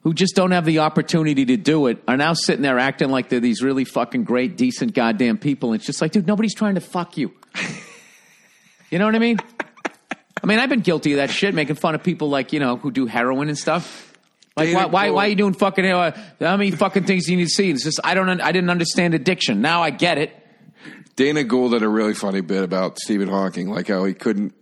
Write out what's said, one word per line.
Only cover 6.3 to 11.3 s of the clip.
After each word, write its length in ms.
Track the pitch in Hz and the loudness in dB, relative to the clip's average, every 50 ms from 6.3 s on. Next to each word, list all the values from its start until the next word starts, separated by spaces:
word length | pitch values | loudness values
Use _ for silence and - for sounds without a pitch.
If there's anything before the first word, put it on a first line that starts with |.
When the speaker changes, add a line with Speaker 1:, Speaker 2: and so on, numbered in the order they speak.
| 208 196 226 220 - | 0 0 0 -2 -2
Speaker 1:
trying 200 | - 214 208 196 | -2 -2 -2 -2
to 60 | 180 | -2
fuck 360 | - - - 185 170 - - - | -4 -6 -6 -8 -8 -6 -6 -6
you. 160 | 131 104 - _ - _ _ | -6 -6 -6 _ -20 _ _
<laughs> 80 | - - - - - - - - - - - - - _ _ _ _ _ _ _ _ _ _ _ _ _ _ | -10 -10 -8 -10 -12 -14 -20 -20 -20 -20 -20 -20 -20 _ _ _ _ _ _ _ _ _ _ _ _ _ _
You 100 | - 175 | -2 0
know 60 | 202 | 2
what 100 | 214 220 | 2 4
I 40 | 226 | 4
mean? 180 | 226 233 233 202 - - - _ - - _ - _ - - _ _ _ - _ _ _ _ - | 4 2 2 0 -2 -8 -14 _ -14 -14 _ -10 _ -10 -10 _ _ _ -14 _ _ _ _ -6
I 40 | - | 0
mean, 140 | 185 214 220 | 2 2 2
I've 100 | 247 269 | 2 2
been 120 | 311 240 | 0 0
guilty 320 | 190 - - 156 - 156 143 | 2 2 0 0 0 0 2
of 40 | 139 | 2
that 140 | 139 135 | 0 0